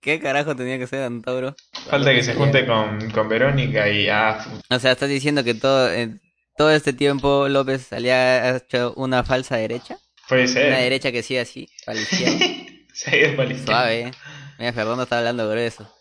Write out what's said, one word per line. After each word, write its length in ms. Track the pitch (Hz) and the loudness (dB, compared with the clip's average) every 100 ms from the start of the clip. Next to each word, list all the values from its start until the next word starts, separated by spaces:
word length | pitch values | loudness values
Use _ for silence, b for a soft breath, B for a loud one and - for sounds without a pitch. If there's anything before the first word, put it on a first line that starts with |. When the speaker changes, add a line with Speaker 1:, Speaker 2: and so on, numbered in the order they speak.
Speaker 1:
¿Qué 180 | - 156 | -2 -2
carajo 380 | 151 139 147 131 | 0 -2 -2 -4
tenía 220 | 127 131 | -4 -6
que 80 | 127 | -6
ser 160 | 135 | -6
Antauro? 500 | 131 120 113 127 131 139 _ - - | -6 -6 -6 -4 -6 -10 _ -18 -2
Speaker 2:
Falta 220 | 143 139 | 2 4
que 60 | 127 | 4
Speaker 1:
López 80 | 120 | 2
Speaker 2:
se 40 | |
Speaker 1:
Aliaga. 120 | 117 | 2
Speaker 2:
junte 220 | 139 135 123 | 4 4 4
con, 440 | 113 107 107 110 | 2 0 -4 -4
con 160 | 113 107 | -2 0
Verónica 600 | 113 131 139 117 110 104 | 2 2 2 0 0 2
y, 200 | 104 95 | 2 2
ah, 320 | 104 110 110 | 2 2 0
fu- 320 | 127 110 - | -8 -14 -4
Speaker 1:
O 40 | 127 | 0
sea, 100 | 127 | 2
¿estás 160 | 127 139 | 0 0
diciendo 360 | 139 143 147 | 0 0 0
que 100 | 120 | 0
todo, 380 | 113 135 135 123 | 0 2 4 2
en 280 | 85 117 104 _ _ _ - | 0 -4 -8 _ _ _ 0
todo 160 | 151 | 4
este 200 | 151 147 | 4 2
tiempo 560 | 127 143 139 139 139 139 | 0 0 2 2 2 2
López 440 | 139 135 135 127 | 0 0 -4 -4
Aliaga 560 | 117 123 127 127 127 123 | -4 0 2 4 4 2
ha 80 | 127 | -2
hecho 380 | _ 127 123 - | _ -2 -2 -2
una 260 | 131 127 | -2 0
falsa 340 | 117 131 131 120 | 2 -2 0 -4
derecha? 400 | 110 120 - - _ _ - | -2 -6 -10 -18 _ _ 0
Speaker 2:
Puede 200 | 131 127 | 2 2
ser. 200 | 127 143 | 2 2
Speaker 1:
Una 100 | 131 | 2
derecha 340 | 123 131 135 | 0 0 -2
que 100 | 120 | -4
sí 140 | 113 127 | -4 -4
así, 300 | 120 - - - - | -4 -10 -20 -18 -10
para 100 | 113 | -8
la 60 | |
izquierda. 440 | 104 185 285 - 349 - - | -4 -2 0 0 -2 -2 -14
Speaker 2:
<laughs> 260 | - _ | -20 _
Se 180 | - - | -12 -2
ha 60 | 131 | 2
ido 200 | 147 143 | 2 2
para 120 | 123 | -4
la 60 | |
izquierda. 260 | - - 113 | -4 0 0
Speaker 1:
Suave, 200 | 123 113 | 2 -2
¿eh? 100 | 120 135 B B B - | -4 -14 B B B -8
Mira, 140 | 117 | -6
Fernando 300 | 117 110 120 | -4 -2 -2
está 140 | 123 120 | -2 0
hablando 300 | 117 120 107 | 0 -2 -2
grueso. 400 | 110 117 - 104 _ | -2 -2 -6 -20 _